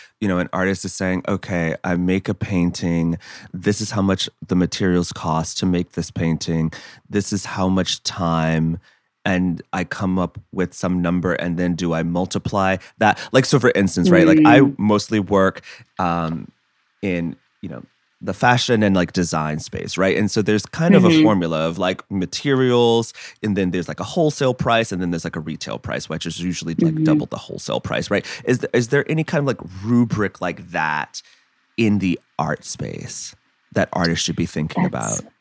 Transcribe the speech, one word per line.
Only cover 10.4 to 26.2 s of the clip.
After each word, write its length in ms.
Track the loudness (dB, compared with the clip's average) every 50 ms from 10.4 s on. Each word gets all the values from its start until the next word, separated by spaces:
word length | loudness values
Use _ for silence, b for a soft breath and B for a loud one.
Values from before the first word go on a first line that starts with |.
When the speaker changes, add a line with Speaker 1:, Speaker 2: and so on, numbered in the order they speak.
| -20 _
Speaker 1:
with 220 | -6 -4 -4 -4 -4
some 260 | -4 -2 -2 0 0
number, 320 | 0 0 0 0 0 0
and 240 | -2 -2 -2 -2 -2 0
then 160 | 0 0 0
do 200 | -2 -2 -2 0
I 80 | 0
multiply 720 | -2 -2 -2 -2 -2 -2 -4 -6 -4 -2 -2 0 0 0 0 -2 B B B 2
that? 200 | 2 2 B B B B
Like, 140 | 2 2 4
so 120 | 4 4 4
for 140 | 4 4 4
instance, 360 | 4 2 2 2 2 4 6
right, 160 | 6 8 8
like, 140 | 8 8 8 8
I 160 | 8 8 8
Speaker 2:
Mm. 180 | 8 6 4 2
Speaker 1:
mostly 420 | 2 2 2 2 2 0 0 0
work, 420 | 2 2 4 4 4 4 2 -2 B B B B B _ _ -4
um, 540 | -2 -2 0 -2 -2 -4 -4 -6 -10 -14 _ _ _ _ _ _ _ _ _ _
in, 340 | -4 -4 -2 -2 -4 -6 -8 -10 _ _ _ _
you 80 | -14 -12
know, 120 | -12 -14 -16 -20 _ _ _ _ _ -10
the 100 | -8 -8
fashion 500 | -2 2 4 4 4 4 2 2 4 4
and, 140 | 4 4 4
like, 160 | 4 2 2
design 460 | 0 -2 -2 0 -2 -2 -2 -2 -4 -6
space, 400 | -8 -8 -10 -10 -8 -6 -2 0
right? 180 | 2 2 2
And 140 | 2 0 0
so 100 | 0 0
there's 240 | 0 2 0 0 -2
kind 300 | -4 -4 0 4 6 6
of 100 | 8 8
a 40 | 6
Speaker 2:
Mm-hmm. 140 | 6 6
Speaker 1:
formula 460 | 6 6 4 2 2 0 0 0 -2 -2
of, 80 | -2
like, 260 | -2 -2 -2 -2 -4 -6 -6
materials, 1000 | -4 -4 -4 -4 -6 -4 -2 0 2 2 4 4 4 4 6 4 4 2 0 -2 B B B B B B
and 120 | -2 0 0 2
then 140 | 0 0
there's, 160 | 0 -2 -4 -4
like, 120 | -6 -8
a 40 | -8
wholesale 500 | -4 0 0 0 0 0 0 0 0 0
price, 360 | 0 0 2 2 2 2 0
and 120 | -2 -4
then 80 | -2 -2
there's, 140 | -2 -4 -4
like, 120 | -6 -8
a 40 | -8
retail 380 | -8 -8 -10 -8 -8 -10 -10 -8
price, 300 | -8 -8 -8 -8 -6 -8
which 160 | -8 -8